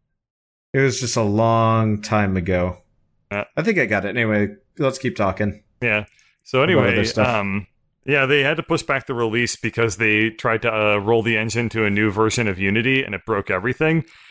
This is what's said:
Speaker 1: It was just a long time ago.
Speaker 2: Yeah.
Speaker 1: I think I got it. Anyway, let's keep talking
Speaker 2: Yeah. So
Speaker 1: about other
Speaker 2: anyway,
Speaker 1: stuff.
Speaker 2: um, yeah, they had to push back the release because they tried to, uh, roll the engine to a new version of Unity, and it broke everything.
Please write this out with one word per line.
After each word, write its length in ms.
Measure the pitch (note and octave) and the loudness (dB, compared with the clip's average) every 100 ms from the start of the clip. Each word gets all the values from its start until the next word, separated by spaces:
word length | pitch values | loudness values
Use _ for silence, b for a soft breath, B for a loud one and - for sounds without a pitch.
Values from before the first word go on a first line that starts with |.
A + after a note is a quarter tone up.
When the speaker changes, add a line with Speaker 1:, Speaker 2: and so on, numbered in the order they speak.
| _ _ _ _ _ _ _ | _ _ _ _ _ _ _
Speaker 1:
It 80 | C3+ | 0
was 200 | C3+ A#2+ | 0 0
just 160 | A#2+ B2 | -4 -2
a 60 | |
long 800 | G#2+ G#2 A2+ A2+ A2+ A2+ A2 G#2 | 0 2 2 4 4 2 2 -2
time 340 | - G#2+ G2+ F#2+ | 0 0 2 0
ago. 420 | F2 F2+ F2+ F2 _ _ _ _ - | 0 0 0 -4 _ _ _ _ -10
Speaker 2:
Yeah. 140 | G2+ - - | -8 -6 -4
Speaker 1:
I 60 | |
think 160 | F3+ F#3 | -2 0
I 80 | A2+ | 0
got 180 | G#2 | 0
it. 60 | G2 A#2 | -2 -2
Anyway, 320 | A2 G#2+ G#2 - _ - | 0 0 0 -6 _ -4
let's 200 | C3+ C3 | -2 -2
keep 180 | B2 - | -6 -2
talking 460 | G2 - G#2 G2 _ - | -2 -2 -4 -6 _ -6
Speaker 2:
Yeah. 240 | A#2+ G#2+ G2+ b b b | -2 -2 -4 b b b
So 180 | - C3 | -4 0
Speaker 1:
about 140 | D#3+ E3 | 2 4
other 80 | A#2+ | 2
Speaker 2:
anyway, 160 | A#2 | 2
Speaker 1:
stuff. 240 | A2 - B2 | 0 0 0
Speaker 2:
um, 380 | A2+ G2+ G2 G2 _ _ _ - | 0 -2 -4 -8 _ _ _ -2
yeah, 200 | C#3+ C3+ | 0 2
they 160 | C#3+ | 2
had 140 | C#3 E3 | 0 -2
to 40 | |
push 200 | - D#3+ | -2 -2
back 240 | - C3+ - | -2 -4 -4
the 80 | |
release 420 | A#2+ A#2 A#2 A#2+ - | -2 0 0 -2 -2
because 400 | A#2 - A#2 F2+ | -4 0 -2 0
they 340 | A2 G#2+ A2+ | 2 2 0
tried 320 | A2 B2 A2+ | -2 -2 -2
to, 120 | A#2+ | -2
uh, 220 | A2 G#2+ G#2 | 0 2 2
roll 240 | G2+ A#2 | 2 0
the 160 | A2 A2 | 2 0
engine 300 | A2 A2+ A2+ | -2 -2 -2
to 140 | A2+ | 0
a 60 | G#2 | 0
new 200 | G2+ G#2+ | 2 0
version 380 | G2 A2 A#2+ A2+ | 2 0 2 -2
of 100 | F#2 | 0
Unity, 440 | G2 G#2+ A#2+ C3+ | 0 0 2 0
and 120 | C3+ | -2
it 100 | G2 | -6
broke 260 | - G2+ G2 | -4 -2 -2
everything. 540 | F#2 A2+ B2 D#3 D#3+ D3+ b b | -2 -2 0 0 0 -2 b b